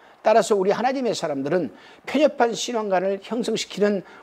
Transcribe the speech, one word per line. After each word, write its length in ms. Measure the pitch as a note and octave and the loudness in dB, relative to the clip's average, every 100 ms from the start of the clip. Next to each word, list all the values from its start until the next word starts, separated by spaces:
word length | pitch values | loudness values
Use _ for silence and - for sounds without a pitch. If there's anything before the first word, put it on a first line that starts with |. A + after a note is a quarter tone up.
| - _ | -20 _
따라서 340 | A3 G#3+ G3 G#3 | 4 4 4 2
우리 140 | F#3+ | 2
하나님의 440 | F#3 B3 C#4 A#3+ | 2 0 -2 -2
사람들은 600 | E3 D#3+ C#3 C#3 F3+ C3 - - - - | -4 -4 -4 -2 -2 -2 -10 -20 -18 -4
편협한 480 | C4+ D4+ D4 A#3 | 2 2 2 0
신앙관을 680 | G#3 - A#3 G#3+ F3+ F#3+ G3 | 0 -4 -4 0 0 0 -4
형성시키는 800 | - A#3 A3 A3 - - G#3 G3 - - | -4 -4 -2 -4 -6 0 0 0 -4 -20